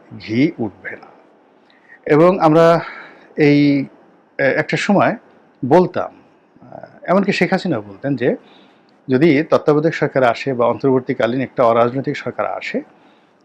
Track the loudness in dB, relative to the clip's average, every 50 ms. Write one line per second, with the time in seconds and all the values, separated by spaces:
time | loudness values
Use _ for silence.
0 | -14 _ -20 -18 -10 -4 0 0 0 0 -2 -4 -8 -8 -10 -12 -16 -16 -16 -16
1 | -20 -20 -20 _ _ _ _ _ _ _ _ _ _ _ _ _ _ _ -20 -12
2 | _ 0 2 4 4 4 4 2 2 4 4 6 6 4 4 2 -2 -6 -14 -18
3 | -20 -20 -20 -20 -20 -12 _ 2 2 4 4 4 4 2 2 0 -2 -6 -10 _
4 | _ _ _ _ _ _ _ -2 -2 0 0 -2 -2 -4 -4 -4 -2 0 2 2
5 | 2 2 0 -4 -10 _ _ _ _ _ _ _ -2 2 2 4 2 2 -2 -6
6 | -8 -8 -12 -18 _ _ _ _ _ _ _ _ -20 -20 -20 -20 -20 -20 -20 -12
7 | -4 0 0 0 0 0 -2 -2 -2 -2 -2 -4 -2 -4 -6 -6 -6 -10 -14 -10
8 | -6 -6 -4 -2 0 -2 -2 -2 -8 _ _ -20 -20 _ _ _ _ _ _ _
9 | _ -2 0 2 4 4 2 2 2 0 0 0 2 2 0 2 0 -2 -2 -2
10 | -4 -2 0 0 0 0 0 -2 -4 -6 -2 0 0 0 0 0 0 0 0 0
11 | 0 -4 -4 -2 -2 -2 -2 -4 -6 -6 -2 0 2 2 2 2 0 0 -2 -4
12 | -6 -6 -8 -8 -10 -10 -8 -6 -6 -6 -6 -8 -10 -8 -8 -10 -10 -12 _ _
13 | _ _ _ _ _ _ _ _ _